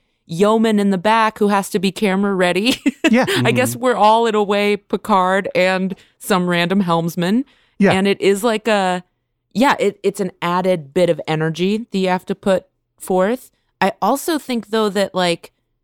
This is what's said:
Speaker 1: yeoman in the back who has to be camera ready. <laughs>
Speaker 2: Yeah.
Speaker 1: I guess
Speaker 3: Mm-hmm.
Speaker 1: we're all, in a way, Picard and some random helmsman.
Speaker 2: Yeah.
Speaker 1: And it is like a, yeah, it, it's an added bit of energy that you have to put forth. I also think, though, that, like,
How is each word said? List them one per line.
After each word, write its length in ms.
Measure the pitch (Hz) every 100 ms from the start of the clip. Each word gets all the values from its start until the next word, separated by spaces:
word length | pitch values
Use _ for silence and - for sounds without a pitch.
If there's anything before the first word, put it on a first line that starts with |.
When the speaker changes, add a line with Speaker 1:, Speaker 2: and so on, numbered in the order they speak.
| _ _ -
Speaker 1:
yeoman 520 | 160 202 226 220 214
in 100 | 202
the 80 | 190
back 400 | 214 226 220 -
who 120 | 208
has 200 | 202 196
to 80 | 208
be 140 | 190
camera 420 | - 208 190 202
ready. 480 | 190 180 175 220 262 -
<laughs> 40 | - 320
Speaker 2:
Yeah. 140 | 233 254 392 123
Speaker 1:
I 60 |
guess 220 | 240 240 120
Speaker 3:
Mm-hmm. 60 |
Speaker 1:
we're 140 | 254 208
all, 300 | 208 226 233
in 80 |
a 80 | 214
way, 360 | 202 202 202 202
Picard 680 | _ 208 - 202 185 190 196
and 400 | 170 185 190 190 196 _ _
some 300 | - 190 180
random 300 | 175 170 196
helmsman. 680 | 175 170 170 175 175 226 277 _ _ -
Speaker 2:
Yeah. 140 | 196
Speaker 1:
And 160 | 190 196
it 120 | 196
is 240 | 180 196
like 240 | 233 214 226
a, 360 | 208 185 180 - _ _ _ _
yeah, 220 | 190 269 -
it, 200 | 196 196
it's 180 | 196 190
an 120 | 185 -
added 500 | 175 180 185 180 139
bit 200 | 180 170
of 100 | 151 -
energy 500 | 160 160 160 180 214 233
that 60 | 196
you 80 | 185
have 180 | 180 -
to 80 |
put 320 | 196 202 185 - _ _ _
forth. 520 | - 185 190 254 - _ _ -
I 120 | 190 -
also 380 | 190 277 - 311
think, 300 | - 240 -
though, 200 | 220 214
that, 240 | 196 190
like, 380 | 185 180 170 - _ _ _